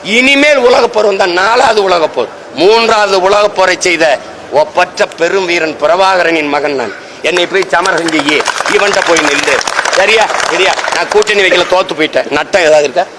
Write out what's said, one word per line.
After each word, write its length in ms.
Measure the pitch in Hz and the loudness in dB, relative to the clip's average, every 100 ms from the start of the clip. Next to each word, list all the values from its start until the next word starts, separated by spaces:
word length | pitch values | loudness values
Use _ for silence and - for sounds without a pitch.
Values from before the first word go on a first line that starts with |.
இனிமேல் 540 | 170 220 262 277 294 285 | -2 0 2 4 4 4
உலக 300 | 247 247 233 | 4 2 2
போர் 180 | 214 214 | 0 0
வந்தா 200 | 196 190 | 2 0
நாலாவது 580 | 175 196 226 - 214 | 2 2 2 2 2
உலக 240 | 190 175 151 | 2 2 0
போர், 200 | 131 113 - - | -2 -4 -6 -14
மூன்றாவது 680 | 127 175 226 226 220 208 196 | 0 2 4 2 2 2 2
உலக 280 | 180 208 208 | 2 2 2
போரை 260 | 185 185 175 | 2 0 2
செய்த 400 | 185 165 160 127 - - - | 0 2 2 0 -4 -18 -4
ஒப்பற்ற 540 | 131 151 - 180 - 202 | 0 0 0 -2 -2 -4
பெரும் 400 | - 170 190 180 | -2 -2 0 -2
வீரன் 300 | 170 160 135 | -2 -2 -2
பிரபாகரனின் 680 | 147 175 190 185 165 165 147 | 0 2 2 2 2 0 0
மகன் 280 | 143 147 139 | -2 -2 -4
நான். 180 | 113 - - - | -6 -8 -16 -8
என்னை 260 | 143 175 175 | -4 -2 0
போய் 180 | 180 190 | -2 0
சமரசம் 420 | 175 185 170 170 | 0 0 -2 -2
செய்யி, 320 | 156 143 147 - - - | -2 -2 -2 -2 -4 -2
இவன்ட்ட 280 | - 202 196 175 | 0 0 0 0
போய் 100 | 165 | 0
நில்லு. 400 | 151 143 151 135 - - - | 0 -2 -2 -2 -2 -4 -2
சரியா? 360 | - 196 220 202 - - | 0 2 2 0 -2 -4
சரியா? 240 | 175 185 160 - - | -2 -2 -2 -4 -4
நான் 120 | 175 | 0
கூட்டணி 340 | 202 208 208 | 0 0 0
வைக்கல, 40 | 190 | 2
தோத்து 440 | 175 170 180 185 156 | 0 0 0 -2 -2
போயிட்டேன். 300 | 151 147 120 | -2 -2 -2
நட்டம் 320 | 139 156 196 | -4 -2 0
ஏதாவது 220 | 160 151 | 4 4
இருக்கா? 220 | 147 127 190 | 2 -2 -4